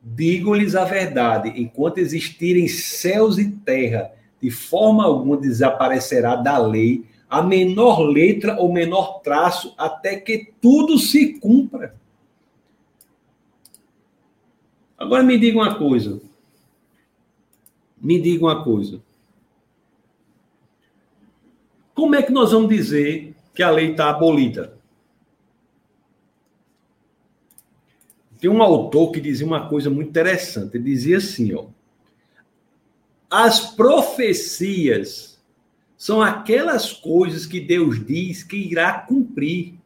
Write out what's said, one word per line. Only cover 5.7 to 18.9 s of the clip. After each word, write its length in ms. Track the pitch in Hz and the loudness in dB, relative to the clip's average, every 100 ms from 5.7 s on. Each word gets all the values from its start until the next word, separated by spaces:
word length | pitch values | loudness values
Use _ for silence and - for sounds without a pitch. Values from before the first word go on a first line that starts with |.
| - 131 131 - 127 117 123 | 2 0 -2 0 0 0 0
da 220 | 127 143 | 0 2
lei 480 | 110 110 113 131 - _ _ | 2 2 2 0 -6 _ _
a 140 | 135 | -2
menor 560 | 180 190 185 190 240 175 | 2 2 2 4 4 4
letra 600 | 151 147 180 202 202 - | 2 4 4 2 -2 0
ou 140 | 175 | 0
menor 480 | 175 165 185 - - | 0 0 -2 -4 -6
traço, 540 | - 143 175 175 120 - | -4 0 0 -2 -12 -8
até 420 | 156 156 196 196 | -8 -6 -8 -8
que 320 | 208 220 - _ | -6 -6 -6 _
tudo 380 | 233 294 311 302 | 4 4 4 2
se 420 | - 294 277 - | 2 2 2 0
cumpra. 560 | 202 254 269 - - - _ _ _ _ _ _ _ _ _ _ _ _ _ _ _ _ _ _ _ _ _ _ _ _ _ _ _ _ _ _ | 4 4 4 -8 -14 -16 _ _ _ _ _ _ _ _ _ _ _ _ _ _ _ _ _ _ _ _ _ _ _ _ _ _ _ _ _ _
Agora 240 | - 254 | -2 2
me 160 | 254 247 | 4 6
diga 220 | 233 220 | 4 2
uma 160 | 208 - | 0 0
coisa. 420 | 147 123 104 101 - _ _ _ _ _ _ _ _ _ _ _ _ _ _ _ _ _ | 0 0 -2 -10 -14 _ _ _ _ _ _ _ _ _ _ _ _ _ _ _ _ _
Me 180 | 143 175 | 0 0
diga 260 | 170 170 165 | 2 0 0
uma 180 | 151 | 0
coisa. 360 | 131 107 98 | -2 -2 -2